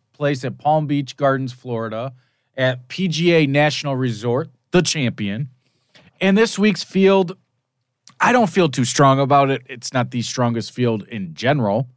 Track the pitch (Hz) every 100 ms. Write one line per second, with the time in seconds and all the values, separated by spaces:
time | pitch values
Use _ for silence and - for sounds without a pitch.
0 | _ - 143 135 131 113 147 156 147 143
1 | 135 - 139 135 131 - 127 117 113 110
2 | 131 123 _ _ _ - 131 127 - -
3 | 190 151 175 165 143 143 151 135 143 131
4 | 127 104 120 123 165 _ _ 180 170 160
5 | 120 - 101 107 143 _ _ _ _ _
6 | _ - 190 196 226 - 214 185 - 190
7 | 190 196 180 190 _ _ _ _ _ _
8 | - - - 247 208 196 165 131 117 -
9 | 139 135 135 139 139 127 - 127 - 131
10 | 123 123 113 - 120 117 107 - 120 110
11 | 95 113 90 78 117 147 104 101 127